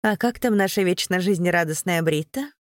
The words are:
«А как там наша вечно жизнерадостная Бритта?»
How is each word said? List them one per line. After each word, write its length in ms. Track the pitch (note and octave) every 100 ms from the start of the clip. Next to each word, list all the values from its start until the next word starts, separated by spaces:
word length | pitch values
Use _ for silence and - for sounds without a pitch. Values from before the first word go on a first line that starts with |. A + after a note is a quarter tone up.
«А 160 | G#3+ G3+
как 220 | A#3+ -
там 180 | B3 G#3
наша 240 | F#3+ -
вечно 380 | F#3 F3 - F#3
жизнерадостная 800 | F#3 F3+ F3 F3 E3 D#3 F#3 E3+
Бритта?» 500 | E3 D#3 D3+ C4 C#4+ _